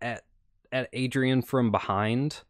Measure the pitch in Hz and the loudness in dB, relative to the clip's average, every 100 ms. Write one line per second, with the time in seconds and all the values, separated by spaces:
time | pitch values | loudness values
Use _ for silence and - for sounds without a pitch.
0 | 120 110 - _ _ _ - 131 123 123 | -8 -8 -12 _ _ _ -6 -6 -4 -4
1 | 127 135 131 131 - 135 117 98 - 98 | -2 2 2 2 2 2 2 2 0 0
2 | 107 120 147 - | 2 0 -2 -6